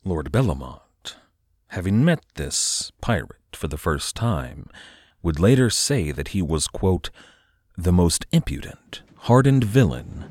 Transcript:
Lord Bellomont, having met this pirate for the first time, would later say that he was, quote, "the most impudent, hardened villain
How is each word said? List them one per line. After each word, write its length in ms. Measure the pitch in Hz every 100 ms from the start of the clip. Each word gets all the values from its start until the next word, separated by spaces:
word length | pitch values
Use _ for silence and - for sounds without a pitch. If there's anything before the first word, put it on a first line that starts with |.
Lord 280 | 92 82 73
Bellomont, 840 | 107 123 67 65 64 _ _ - - _ _ _ _ _
having 380 | - 90 107 156
met 180 | 165 _ -
this 560 | 67 - - - - _
pirate 520 | - 104 - - _
for 140 | - 80
the 100 | 76
first 380 | - 73 - -
time, 540 | 117 85 64 - - - - - _ _
would 180 | 85 76
later 300 | 95 131 123
say 420 | - - 139 76
that 180 | 69 69
he 120 | 101
was, 260 | 78 78 -
quote, 420 | - 95 90 - - - _ _ _ _ -
"the 160 | 87
most 320 | 87 87 - -
impudent, 720 | 165 - - - - _ - _ _
hardened 420 | - 123 135 135
villain 640 | 110 123 101 62 - - -